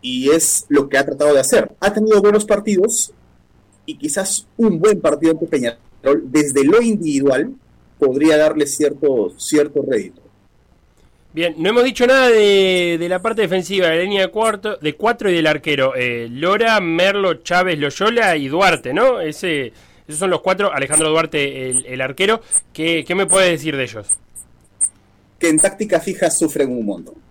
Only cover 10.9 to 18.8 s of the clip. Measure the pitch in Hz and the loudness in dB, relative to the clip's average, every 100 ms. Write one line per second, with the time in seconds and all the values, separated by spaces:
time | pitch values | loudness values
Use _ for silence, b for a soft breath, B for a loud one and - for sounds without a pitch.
10.9 | _ _ _ _ 151 170 160 170 233 254 | _ _ _ _ -6 -6 -2 0 2 0
11.9 | 226 247 262 254 226 208 196 190 185 175 | 2 4 4 6 6 6 4 4 2 0
12.9 | 170 175 185 202 220 196 185 180 196 175 | -2 -2 -4 -4 -2 -2 -2 -4 -2 0
13.9 | 160 185 202 185 214 226 208 214 202 151 | 0 -2 -2 -2 0 -2 -2 -8 -6 -6
14.9 | 147 220 233 208 175 156 147 156 143 135 | -2 -4 -2 0 2 2 0 -2 0 0
15.9 | 131 123 120 117 123 165 202 226 214 175 | 0 -4 -4 -8 -4 -2 0 2 2 0
16.9 | 165 190 202 190 165 - 175 185 156 143 | 0 0 2 -2 -2 -2 0 0 -2 -4
17.9 | - 202 233 214 160 135 156 190 165 | -2 -2 0 0 0 -2 2 2 2